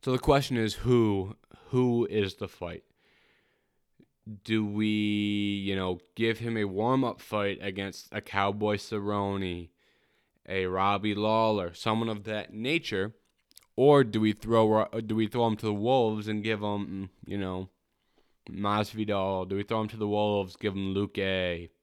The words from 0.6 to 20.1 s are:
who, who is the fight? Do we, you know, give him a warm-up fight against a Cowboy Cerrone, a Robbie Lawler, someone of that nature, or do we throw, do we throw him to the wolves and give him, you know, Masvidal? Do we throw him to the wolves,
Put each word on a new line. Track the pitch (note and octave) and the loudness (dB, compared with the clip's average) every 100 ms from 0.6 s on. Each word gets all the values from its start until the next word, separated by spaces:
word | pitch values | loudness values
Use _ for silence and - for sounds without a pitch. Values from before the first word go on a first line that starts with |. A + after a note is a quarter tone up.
| A2 - | 0 -2
who, | A#2+ B2 A2 G2+ F#2+ A2 _ - - | 4 4 6 2 -4 -10 _ -20 -4
who | B2+ B2+ A#2 A#2 | 0 2 2 0
is | G#2+ G2 - | 0 -2 -2
the | G2 | -12
fight? | - F2 E2+ _ _ _ _ _ _ _ _ _ _ _ _ _ _ - G#2 | -10 -10 -10 _ _ _ _ _ _ _ _ _ _ _ _ _ _ -16 -16
Do | - A2 G#2+ | -2 0 0
we, | G#2 G#2+ | 0 2
you | G#2+ G#2 G#2 G#2 G#2 G2+ G2+ G2 G2 | 2 2 2 0 0 -2 -2 -2 -2
know, | F#2 F2+ _ - | -2 -4 _ -2
give | A2+ A2+ | -2 0
him | A#2 A2+ | -4 -2
a | G2+ | -2
warm-up | F#2+ A2+ C3 B2+ - | 0 0 2 0 -4
fight | - G#2+ G2+ F#2+ | -6 -2 -2 -2
against | G2+ F#2+ G2 F2+ - | -6 -6 -8 -10 -10
a | G#2+ | -10
Cowboy | - G2+ G2 G#2 G#2 G#2 | -4 0 0 2 0 0
Cerrone, | - G#2+ G2+ G#2 G2+ G2 F#2+ F2 E2+ _ _ _ _ _ _ _ - | -4 -6 -2 -2 0 -2 -4 -6 -10 _ _ _ _ _ _ _ -6
a | F#2+ F#2 | -2 -2
Robbie | F#2 F#2+ G2+ G#2 G2+ | 0 2 2 0 0
Lawler, | G#2+ A2 A2+ G#2 F2 | 2 2 2 2 -2
someone | E2+ A2+ A2 A2+ | -6 -2 0 -2
of | G#2+ G#2 | -4 -6
that | G#2+ F#2+ | -8 -8
nature, | G#2 A#2+ E3 - G2+ G2+ - _ _ _ - _ - | -8 -2 -2 -2 -4 -4 -6 _ _ _ -20 _ 4
or | C3+ C#3+ | 8 8
do | B2 A2 | 6 4
we | A2 | 2
throw, | G#2 G#2+ A2+ A2 G#2+ G#2+ A2+ A2 | 2 2 4 6 4 2 -4 -2
do | A2 | 0
we | G#2+ | 0
throw | B2 A#2 | 2 0
him | G#2+ | 0
to | A2 | -2
the | |
wolves | G#2 A2 C3 A2+ G#2+ G#2 | -2 2 4 2 0 -4
and | G#2+ | -4
give | G#2+ G#2+ | -2 -2
him, | G#2 G#2 G2+ F#2+ F#2+ _ - | -2 -4 -4 -8 -10 _ -8
you | G2+ | -6
know, | F#2+ F#2 F#2 _ _ _ _ _ _ _ - | -4 -6 -8 _ _ _ _ _ _ _ -14
Masvidal? | E2 G#2 G#2 G#2+ A2 G#2+ G2+ F#2+ F#2+ F#2 | -4 0 0 0 -4 -2 0 0 -2 -2
Do | G2 | -4
we | |
throw | G2+ A2+ | -2 -2
him | G#2+ | -2
to | A2 | -4
the | |
wolves, | G#2 | -2